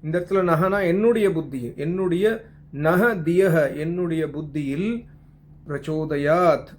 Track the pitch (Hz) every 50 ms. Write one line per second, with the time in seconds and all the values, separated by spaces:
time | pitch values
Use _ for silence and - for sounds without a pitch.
0 | - 151 160 175 175 175 190 190 185 175 165 151 175 190 196 202 196 175 170 190
1 | 214 233 240 226 214 190 165 160 151 135 131 135 120 117 - - 143 160 175 185
2 | 190 180 170 175 196 214 226 220 - - - - - - - 139 147 156 170 180
3 | 214 240 226 185 156 156 175 180 190 190 165 165 151 139 131 143 151 160 170 180
4 | 180 170 165 160 156 147 135 151 151 147 139 151 147 135 139 147 190 214 233 233
5 | 233 - - - - - - - - - - - - - 147 139 - - 156 156
6 | 160 151 151 143 143 143 156 175 180 175 151 131 123 - -